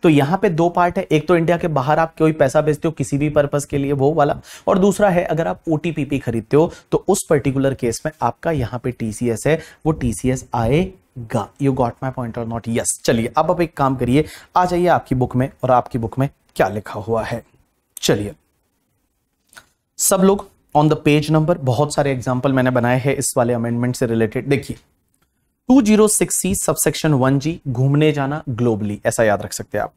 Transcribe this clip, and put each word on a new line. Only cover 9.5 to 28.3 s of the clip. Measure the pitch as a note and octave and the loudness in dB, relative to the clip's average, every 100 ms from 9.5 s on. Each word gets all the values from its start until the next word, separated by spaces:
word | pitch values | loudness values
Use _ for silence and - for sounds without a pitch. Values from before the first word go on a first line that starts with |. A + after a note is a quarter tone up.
| D#3+ - - D3+ | -2 -4 -6 -4
वो | |
टीसीएस | D#3 B2+ G#2+ B2+ B2+ - | -2 -2 -2 -2 -2 -4
आएगा। | A#2+ A2+ D3 F#3 - _ - A2+ A#2 G2 _ | -2 0 0 -2 -8 _ -18 -6 -6 -6 _
You | C#3 | -2
got | C3 A#2+ - | 0 -2 -2
my | C3 | -8
point | B2+ A#2+ A2+ | -8 -8 -8
or | A2+ | -8
not? | A#2 A2+ | -8 -4
यस। | A#2 G2 - | -4 -4 -4
चलिए | - B2 A2+ - | 0 0 0 -2
अब | D#3+ | 0
आप | E3+ | 0
एक | E3 - | -2 0
काम | C#3 C3+ | -2 0
करिए, | A#2+ C3+ D#3 - - - | 0 0 0 -8 -4 0
आ | |
जाइए | F3+ F3 F3 | 0 2 2
आपकी | C#3 - | 2 0
बुक | B2+ B2 B2+ | -2 0 0
में | C3 - | -4 -4
और | B2+ | 2
आपकी | B2 - B2 | 2 2 -6
बुक | A2+ - | -6 -4
में | C#3 _ _ - | -4 _ _ -2
क्या | A#2 | -2
लिखा | G#2 - A2 | -2 -10 -12
हुआ | G2 A2+ | -4 -4
है। | G#2+ A#2 - _ _ _ _ - | -4 -8 -12 _ _ _ _ -6
चलिए | - A#2+ G#2 - _ _ _ _ _ _ _ _ _ _ _ - _ _ _ - | -2 -2 -2 -12 _ _ _ _ _ _ _ _ _ _ _ -20 _ _ _ -6
सब | - G3 | 0 4
लोग | F#3+ G3 - _ _ | 4 2 -4 _ _
on | D3+ D3+ | 2 2
the | D3+ D#3 | 2 2
page | D3 D3 | 2 2
number, | D#3 D#3 F3 | 0 2 0
बहुत | C3 B2 D3 | 0 0 0
सारे | D3+ C#3+ | 0 -2
एग्जांपल | C3 A#2+ B2+ C#3 | -2 -2 -2 0
मैंने | C3 B2+ | 2 2
बनाए | B2+ A#2+ B2+ | 2 2 2
हैं | C3 C3+ | 0 -2
इस | C3 - | -2 0
वाले | A#2+ | 0
अमेंडमेंट | A#2+ A#2 A#2+ B2 B2 | 0 -2 -2 -2 -2
से | A#2+ | -2
रिलेटेड। | A2+ A2 B2+ C#3 | 0 0 -2 -2
देखिए | C#3 C#3 A#2+ _ _ _ _ _ _ _ _ - | -2 -2 -14 _ _ _ _ _ _ _ _ 2
टू | B3+ | 4
ज़ीरो | G#3 G#3+ G#3+ | 6 4 4
सिक्स | - F3 - | 2 -2 -2
सी | F3+ | -4
subsection | D3+ - D#3 - D3 D#3+ | -4 -2 0 -2 0 0
वन | C#3+ C3 C#3 | 2 2 2
जी | C#3 E3+ C#3+ | -2 -6 -6
घूमने | A#2+ C3+ C#3+ D#3 | 0 2 4 2
जाना | D3 C#3 | 2 -4